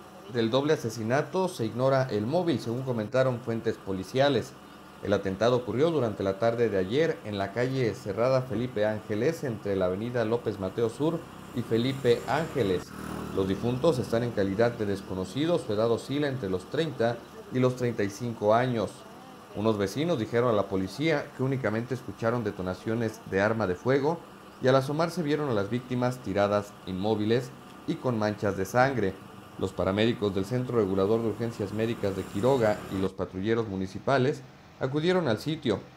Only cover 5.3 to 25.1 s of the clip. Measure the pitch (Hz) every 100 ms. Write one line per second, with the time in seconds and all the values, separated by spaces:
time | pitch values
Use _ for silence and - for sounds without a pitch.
5.3 | 95 113 127 104 113 165 156 117 98 98
6.3 | 95 117 120 113 98 95 131 165 - 110
7.3 | 101 98 117 123 135 117 - 107 98 123
8.3 | 131 131 107 123 101 107 107 - 104 135
9.3 | 165 147 107 101 95 90 92 117 123 110
10.3 | 120 113 98 95 113 113 - 151 160 -
11.3 | - - 123 110 113 127 131 123 117 -
12.3 | 135 165 143 101 87 - - - - -
13.3 | 95 95 95 117 127 165 131 98 117 120
14.3 | 110 98 95 120 120 104 95 - 95 95
15.3 | 131 160 175 - 104 117 113 - 139 147
16.3 | 131 98 92 - 143 165 127 117 120 -
17.3 | - - 127 127 127 123 110 101 - 120
18.3 | 107 104 113 127 117 92 - - - -
19.3 | - - - 110 104 95 127 165 156 110
20.3 | 117 123 104 95 95 95 - 160 143 -
21.3 | - 131 135 107 110 120 123 - 98 117
22.3 | 120 104 98 92 90 110 113 113 110 -
23.3 | 98 104 113 98 90 120 139 139 165 -
24.3 | - - - 127 135 135 151 170